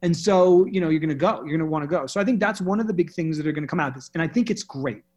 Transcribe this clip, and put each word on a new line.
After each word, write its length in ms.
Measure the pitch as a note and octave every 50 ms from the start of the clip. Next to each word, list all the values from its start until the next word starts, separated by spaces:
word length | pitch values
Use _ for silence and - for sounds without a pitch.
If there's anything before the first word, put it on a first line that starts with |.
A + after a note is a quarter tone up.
| -
And 120 | F3+ E3+
so, 520 | D#3+ - G#3 G3 F#3 F#3 F#3 F3+ F3+ F#3
you 160 | - G3 F#3+ F3+
know, 80 | D#3+
you're 100 | D#3 D#3
gonna 140 | D3+ D#3+ D3+
go, 280 | C3+ D#3 G3 A3 C#3 -
you're 120 | D#3 D3
gonna 140 | D#3+ D#3+ D#3
wanna 160 | D#3 D#3 D3
go. 200 | C#3+ E3 F3 C3+
So 140 | C3+ - G3
I 40 | G3+
think 160 | G3+ C4 G3+
that's 200 | G#3 G3+ G#3+ G3+
one 180 | F#3 F3+ G3 G#3+
of 80 | A3+
the 60 | A3 G#3
big 180 | E3+ F3 D#3+
things 280 | - - E3 D#3+ D#3+ D3+
that 80 | D3+
are 60 | D#3 D3+
gonna 140 | D3+ D3+
come 140 | C#3+ - F3+
out 80 | D3+ C3+
of 60 | C3
this. 160 | C3 - - _
And 100 | E3+ E3
I 60 | D#3
think 220 | D#3+ A#3+ A#3+ -
it's 120 | G#3 - -
great, 400 | _ - C#3 C3+ C#3 G#2+ - _ _ _